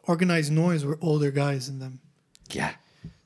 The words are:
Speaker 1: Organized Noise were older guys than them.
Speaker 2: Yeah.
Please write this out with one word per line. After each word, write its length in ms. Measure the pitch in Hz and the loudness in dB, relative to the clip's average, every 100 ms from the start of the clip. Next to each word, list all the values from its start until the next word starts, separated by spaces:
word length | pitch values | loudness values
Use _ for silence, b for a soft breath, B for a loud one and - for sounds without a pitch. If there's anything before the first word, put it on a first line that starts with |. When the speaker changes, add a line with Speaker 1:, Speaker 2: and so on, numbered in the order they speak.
Speaker 1:
Organized 480 | - 170 180 170 147 | -2 2 2 2 2
Noise 320 | 156 175 160 | 2 2 2
were 140 | 143 156 | -2 -2
older 300 | 165 151 143 | 0 2 2
guys 340 | 139 143 135 131 | 0 0 -2 -6
than 120 | 135 | -10
them. 200 | 131 131 _ _ _ _ - | -12 -16 _ _ _ _ -12
Speaker 2:
Yeah. 240 | - - - B B B B | -6 -6 -8 B B B B